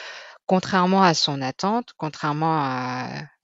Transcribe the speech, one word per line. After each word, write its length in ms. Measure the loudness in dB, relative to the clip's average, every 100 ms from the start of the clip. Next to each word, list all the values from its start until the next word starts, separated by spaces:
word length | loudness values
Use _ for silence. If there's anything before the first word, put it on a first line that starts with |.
| -16 -16 -18 -14 0
contrairement 580 | 0 2 2 4 6
à 100 | 6
son 280 | 4 0 -2
attente, 500 | -6 -4 -2 -2 -4 -8
contrairement 600 | -10 -4 -4 0 0 2
à, 640 | 0 -2 -4 -6 -6 -8 -12 _